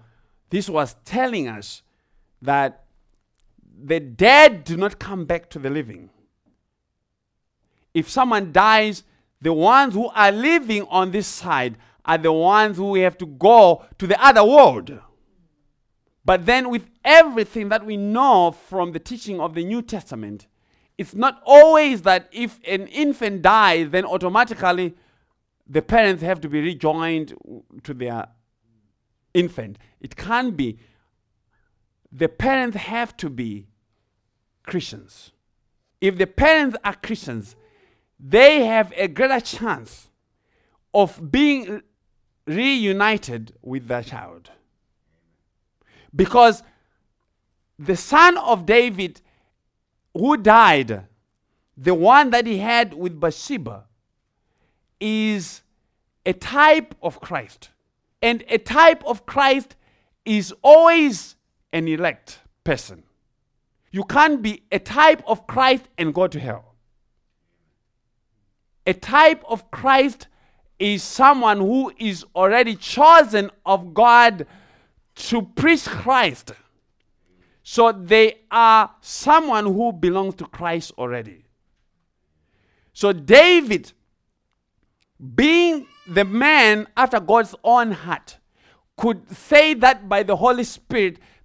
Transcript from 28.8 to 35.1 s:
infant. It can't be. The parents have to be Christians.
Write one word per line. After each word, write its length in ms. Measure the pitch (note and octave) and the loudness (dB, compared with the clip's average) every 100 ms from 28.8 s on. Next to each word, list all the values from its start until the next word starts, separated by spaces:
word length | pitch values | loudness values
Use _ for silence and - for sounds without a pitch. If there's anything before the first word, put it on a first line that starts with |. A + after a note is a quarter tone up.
| _ _ _ _ _ | _ _ _ _ _
infant. 440 | F3+ F3 D#3 A2 G#2 _ _ | -4 -4 -8 -16 -18 _ _
It 140 | B2+ - | -20 -18
can't 420 | F#3+ A#3 B3+ E3+ | -8 -6 -6 -6
be. 220 | B2+ A2 _ _ _ _ _ _ _ _ _ _ _ _ _ | -10 -12 _ _ _ _ _ _ _ _ _ _ _ _ _
The 180 | B2+ D#3+ | -8 -6
parents 480 | - B3+ C4+ B3 G3+ | -4 -4 -2 -4 -8
have 380 | - A3+ A#3 - | -10 -10 -10 -10
to 120 | D#3+ | -12
be 380 | B2 A#2 G#2 G2 _ _ _ _ _ _ _ _ _ | -10 -12 -14 -18 _ _ _ _ _ _ _ _ _
Christians. 680 | - F3+ - G#2 F#2+ | -12 -10 -10 -16 -20